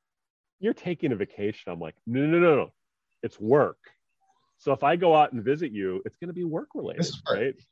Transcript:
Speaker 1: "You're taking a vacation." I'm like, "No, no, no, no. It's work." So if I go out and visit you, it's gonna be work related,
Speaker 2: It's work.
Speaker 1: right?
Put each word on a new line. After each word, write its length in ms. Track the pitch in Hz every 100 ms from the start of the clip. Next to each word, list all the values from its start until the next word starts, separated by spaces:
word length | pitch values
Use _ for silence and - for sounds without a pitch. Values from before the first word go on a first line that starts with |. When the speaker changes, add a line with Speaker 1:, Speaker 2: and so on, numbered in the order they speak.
| _ _ _ _ _ _
Speaker 1:
"You're 140 | 202
taking 400 | - 180 170 160
a 40 | 107
vacation." 540 | 98 - 104 - -
I'm 80 | 85
like, 160 | 82 - -
"No, 180 | 123 151
no, 120 | 170
no, 160 | 175 139
no. 180 | 85 _ _ _ _ _
It's 160 | 113 -
work." 400 | 107 143 107 - _ _ _ _ _ _ _ _
So 160 | -
if 100 | 135
I 140 | 139 175
go 180 | 180
out 180 | 156 147
and 120 | 123
visit 260 | 107 151 160
you, 280 | 104 95 92 131
it's 100 | -
gonna 160 | 170
be 120 | 175
work 240 | 175 160 294
related, 260 | 294 190 -
Speaker 2:
It's 220 | 170 - -
work. 80 | 101
Speaker 1:
right? 180 | 131 - _